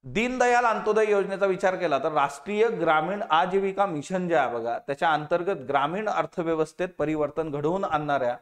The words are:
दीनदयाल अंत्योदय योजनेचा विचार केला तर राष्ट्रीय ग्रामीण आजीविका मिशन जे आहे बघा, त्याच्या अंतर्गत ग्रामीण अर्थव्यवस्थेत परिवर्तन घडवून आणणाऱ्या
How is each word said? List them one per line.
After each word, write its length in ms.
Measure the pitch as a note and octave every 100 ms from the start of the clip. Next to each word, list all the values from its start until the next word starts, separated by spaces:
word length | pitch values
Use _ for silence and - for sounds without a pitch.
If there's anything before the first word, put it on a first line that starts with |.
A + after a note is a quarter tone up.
दीनदयाल 600 | C3 C3 A#3+ B3+ B3 A#3+
अंत्योदय 460 | A#3+ G#3 G#3+ G#3 G#3+
योजनेचा 360 | G3+ F#3 F#3+ G3
विचार 300 | F#3 F#3+ F#3
केला 220 | F3 -
तर 140 | D#3+
राष्ट्रीय 560 | D3+ C#3 - - G#3 A3+ F#3+
ग्रामीण 420 | D#3+ D#3 E3 G3+ -
आजीविका 560 | D#3 F3+ F#3+ G3 F#3+ G3
मिशन 420 | D#3 C#3 F#3 F3+
जे 60 |
आहे 180 | E3 B2+
बघा, 260 | A#2 A#2 A#2
त्याच्या 340 | - C#3 E3+
अंतर्गत 520 | D3+ D3+ E3+ F3 F#3 B2
ग्रामीण 400 | C3+ C#3+ F3+ G#3+
अर्थव्यवस्थेत 800 | E3+ D#3 - E3 D#3+ D#3 - F3+ -
परिवर्तन 520 | D3 D#3 D3 D3 D#3+
घडवून 340 | C#3+ D3 F#3
आणणाऱ्या 520 | G3 D3+ D3+ C#3 B2 A#2+